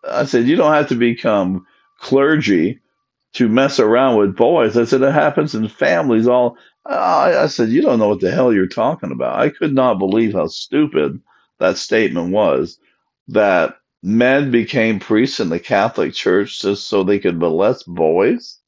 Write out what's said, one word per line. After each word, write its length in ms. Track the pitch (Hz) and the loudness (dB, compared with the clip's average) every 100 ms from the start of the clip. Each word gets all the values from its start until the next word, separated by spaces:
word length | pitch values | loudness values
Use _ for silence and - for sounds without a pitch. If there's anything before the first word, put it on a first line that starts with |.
| - | -6
I 180 | - 139 | -6 0
said, 200 | 127 120 | 0 2
"You 120 | 180 | 2
don't 160 | 151 | 2
have 160 | 151 143 | 2 0
to 60 | 120 | 0
become 680 | 120 117 120 104 92 95 - _ _ _ | 0 0 -2 0 0 -4 -10 _ _ _
clergy 800 | - 135 139 156 101 92 87 117 _ _ _ _ _ | -2 2 2 2 2 0 0 -4 _ _ _ _ _
to 160 | - 120 | -2 0
mess 300 | 117 139 139 | 2 0 2
around 380 | 107 117 131 113 | 2 4 2 2
with 180 | 101 95 | 0 2
boys." 420 | 117 165 110 113 | 2 2 2 0
I 60 | |
said, 180 | 117 131 | 0 2
"It 100 | 135 | 2
happens 440 | 151 151 143 151 110 | 2 0 0 -4 -4
in 120 | 107 | -6
families 580 | - 147 170 147 113 117 | -2 0 0 2 2 2
all," 300 | 123 120 - _ _ - | 2 0 -4 _ _ -8
I, 500 | 143 185 160 139 151 | -4 0 2 2 2
I 120 | 151 | -2
said, 220 | - 113 | -2 0
"You 120 | 131 | 2
don't 160 | - 120 | 2 2
know 120 | 104 | 0
what 100 | 101 | 0
the 100 | 90 | -2
hell 240 | - 127 | 0 2
you're 140 | 104 92 | 2 0
talking 440 | - 117 156 - | -2 -4 -4 -10
about." 280 | 67 62 60 | -6 -6 -2
I 100 | 147 | -2
could 240 | - 160 | -2 -2
not 260 | 135 127 98 | 0 0 0
believe 340 | 95 107 113 | 0 0 0
how 140 | 98 80 | -2 -4
stupid 720 | - - 135 147 78 73 - _ _ _ _ | -6 -6 -2 0 0 -2 -6 _ _ _ _
that 180 | 92 95 | -2 -2
statement 540 | - 110 107 87 87 | -2 0 0 -2 -2
was, 460 | 101 98 67 80 - _ _ _ _ - | 0 0 0 -4 -10 _ _ _ _ -4
that 480 | 85 104 90 80 - _ _ | 0 2 2 0 -6 _ _
men 480 | 92 113 123 139 139 | -2 0 2 2 2
became 480 | 120 104 131 113 104 | -2 0 -2 0 -2
priests 400 | - 110 131 - | 0 0 0 -2
in 100 | 98 | -4
the 100 | 85 | -4
Catholic 540 | - 101 110 - 76 | -2 0 0 -2 -4
Church 480 | - - 92 101 - | -2 0 0 0 -6
just 260 | 98 101 - | -4 -4 -2
so 160 | 101 | -2
they 160 | 92 101 | 0 0
could 200 | 98 85 | 0 -2
molest 480 | 85 80 101 123 - | -2 0 0 -2 -8
boys. 720 | 87 80 85 110 240 - - | -2 0 2 0 -2 -8 -20